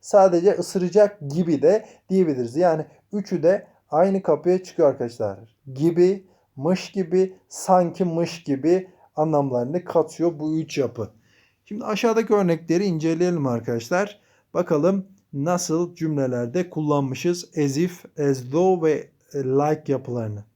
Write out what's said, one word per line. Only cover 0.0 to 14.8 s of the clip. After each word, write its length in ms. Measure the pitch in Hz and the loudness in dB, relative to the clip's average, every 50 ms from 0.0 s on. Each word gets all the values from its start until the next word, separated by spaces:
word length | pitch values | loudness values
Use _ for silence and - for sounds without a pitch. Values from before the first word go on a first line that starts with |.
sadece 500 | _ - - 202 190 190 175 170 170 202 | _ 4 6 6 6 6 6 4 4 4
ısıracak 680 | 202 - 156 - - 196 180 180 165 208 208 202 202 - 147 139 | 2 2 -4 -4 -2 -2 -2 2 4 4 4 4 2 -6 -12 -6
gibi 320 | 139 165 180 165 160 135 | -2 -2 0 0 0 2
de 240 | 131 160 196 214 - - - _ _ _ | 4 4 4 4 0 -6 -20 _ _ _
diyebiliriz. 460 | 185 190 185 160 143 123 123 117 117 | 2 2 2 2 2 -2 -4 -4 -2
Yani 300 | 151 180 175 160 156 151 - _ _ _ _ - | 0 2 2 2 0 -4 -8 _ _ _ _ -8
üçü 300 | 208 202 - 190 165 143 | -8 -6 -4 -4 0 2
de 240 | 165 190 208 - - _ _ _ _ | 2 2 2 -2 -10 _ _ _ _
aynı 320 | - 151 180 196 190 196 | 2 2 2 2 2 -2
kapıya 420 | - - 156 147 - 175 180 190 185 | 0 0 0 0 2 0 0 0 -2
çıkıyor 260 | - - - 165 143 | -8 -2 2 2 2
arkadaşlar. 680 | 131 - 127 117 - - 113 104 98 98 113 - _ _ _ 139 131 | 2 0 -6 -8 -4 -6 -6 -6 -6 -8 -16 -20 _ _ _ -16 -8
Gibi, 540 | 131 147 170 170 170 175 180 196 196 190 _ _ _ _ _ _ | 0 0 0 4 4 4 4 2 -2 -6 _ _ _ _ _ _
mış 360 | 135 131 160 185 185 - - | -6 -2 -2 -2 -2 -2 -8
gibi, 460 | - 196 185 160 170 185 190 190 185 _ _ _ | -6 -6 -4 0 2 0 0 0 -2 _ _ _
sanki 560 | - - - - 190 185 180 170 170 - 190 | -16 -12 0 2 4 4 4 0 -2 -2 -2
mış 380 | 175 165 165 170 165 - - - | -2 0 -2 -2 -4 -4 -12 -4
gibi 460 | - 139 131 135 160 175 185 185 - _ _ _ _ _ | -4 -4 0 2 2 2 2 0 -6 _ _ _ _ _
anlamlarını 680 | - 156 160 151 147 143 135 123 120 120 127 151 180 175 | -2 -2 2 2 0 0 0 0 -2 -2 -2 -4 -6 -6
katıyor 540 | - - 170 156 160 - - 165 170 165 143 | 0 0 0 0 0 -2 -2 -2 -2 -2 -2
bu 180 | 151 156 156 160 | -6 -4 -4 -4
üç 200 | 156 147 - 147 | -6 -6 -4 -4
yapı. 340 | 135 120 - - 107 101 _ _ _ _ _ _ _ _ _ _ _ | -4 -4 -4 -8 -10 -10 _ _ _ _ _ _ _ _ _ _ _
Şimdi 200 | _ 202 214 247 | _ -14 -12 -6
aşağıdaki 480 | 214 214 202 - 233 226 226 226 - 214 | -6 -6 -2 0 0 0 0 0 2 2
örnekleri 520 | 208 196 175 170 160 170 165 165 175 208 | 2 2 2 0 -2 0 -2 0 0 0
inceleyelim 640 | 202 170 160 151 160 165 160 175 180 175 165 143 131 | 0 -2 -2 0 -2 0 0 0 0 0 0 -2 -2
arkadaşlar. 720 | 120 117 113 - 120 117 113 - 180 180 202 202 - _ _ _ _ _ _ _ _ | -2 -2 -4 -4 -6 -6 -4 -2 -2 -2 -2 -4 -6 _ _ _ _ _ _ _ _
Bakalım 540 | - 180 - 170 151 | -4 -2 0 0 2